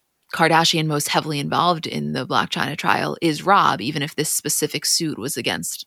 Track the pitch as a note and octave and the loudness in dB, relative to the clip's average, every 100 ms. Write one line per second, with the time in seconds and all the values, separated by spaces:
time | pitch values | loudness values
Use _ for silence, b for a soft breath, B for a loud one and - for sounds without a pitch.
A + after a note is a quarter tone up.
0 | _ _ _ - E3 D#3+ E3 E3 D#3 D3 | _ _ _ 2 4 6 4 2 0 0
1 | - D#3+ D3 C#3+ C3 B2+ E3+ E3 - - | 0 0 -2 -4 -2 0 2 0 -4 -6
2 | D3 D3 B2 B2+ - - C#3 D#3 F3 - | -4 -4 0 0 0 -2 -4 -2 0 0
3 | D3+ - E3 D3+ D#3 G3 D#3 C3+ A#2 D#3 | 0 -2 -2 0 4 4 4 2 -2 -4
4 | C#3+ - D3+ - D3 - D3+ - - - | -4 -4 -2 -2 -2 -2 -2 -2 0 0
5 | D#3+ - B2 - B2 F2 A#2+ - | 0 -4 -6 -4 -4 -4 -6 -10